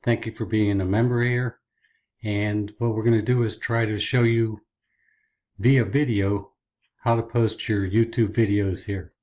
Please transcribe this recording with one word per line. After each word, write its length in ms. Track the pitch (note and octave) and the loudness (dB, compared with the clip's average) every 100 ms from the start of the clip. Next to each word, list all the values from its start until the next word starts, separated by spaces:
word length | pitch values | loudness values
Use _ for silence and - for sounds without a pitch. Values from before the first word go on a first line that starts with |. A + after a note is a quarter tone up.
Thank 240 | - A#2 A2+ | 0 -2 -2
you 60 | |
for 140 | - G2+ | -6 -2
being 360 | A2 G#2 G2+ | 2 2 2
a 40 | F#2 | 0
member 360 | G#2 B2 B2 | 2 2 2
here, 380 | A#2+ B2 B2 - _ _ _ _ _ _ | 0 0 -2 -8 _ _ _ _ _ _
and 500 | G#2+ G2+ G#2 G#2 G2+ - | -4 -2 -2 -2 -4 -4
what 160 | A#2 A2 | -2 0
we're 80 | |
gonna 180 | A2 A#2 | 2 2
do 220 | G#2 B2+ | 2 0
is 120 | A2+ - | 0 -4
try 300 | - A#2 A2 | -4 -2 -2
to 140 | G#2+ | -2
show 240 | - B2+ | -2 2
you 340 | A#2+ A2+ A2+ G#2+ _ _ _ _ _ _ _ _ _ - | 2 2 0 -4 _ _ _ _ _ _ _ _ _ -2
via 260 | G#2 C3+ G#2 | 2 2 2
video 680 | C3 C#3+ G#2 G2 G2+ - _ _ _ _ _ | 0 0 0 0 -2 -6 _ _ _ _ _
how 120 | A#2+ A#2 | -2 -2
to 60 | |
post 480 | A2+ B2 A2+ - - | 0 0 0 -2 -4
your 180 | G#2 F#2+ | -2 0
YouTube 460 | G#2 A2+ - G#2+ | 0 0 0 0
videos 520 | G2 G#2+ G#2 G2 F2+ - | 2 2 2 0 -2 -4
here. 280 | G2 D#2+ _ | -6 -8 _